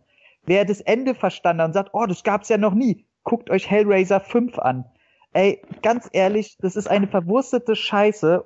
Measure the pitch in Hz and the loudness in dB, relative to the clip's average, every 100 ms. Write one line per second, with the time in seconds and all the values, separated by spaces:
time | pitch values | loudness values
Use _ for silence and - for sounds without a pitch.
0 | _ _ _ _ - 190 196 202 - 220 | _ _ _ _ 0 2 0 -2 -2 0
1 | 262 233 185 - 180 165 160 185 196 208 | -2 -2 -4 -2 -2 0 0 -2 -4 -4
2 | 190 170 214 202 - 214 214 208 254 - | -4 -4 -2 -2 0 0 2 2 0 -2
3 | _ _ - 226 - 190 - 208 202 190 | _ _ -4 -4 -2 -2 0 2 4 2
4 | 190 196 - 240 247 - 131 127 123 _ | 2 0 0 -2 -2 -2 -2 -4 -8 _
5 | _ _ _ 170 196 - - - 214 240 | _ _ _ 0 0 0 -8 -4 -2 -2
6 | - 180 190 214 214 _ 190 208 202 202 | -2 0 0 0 -4 _ -6 -4 0 0
7 | 196 196 170 240 262 247 240 214 - 202 | 0 -2 0 -2 0 -2 -2 -4 -2 0
8 | 214 214 156 180 | 0 2 2 0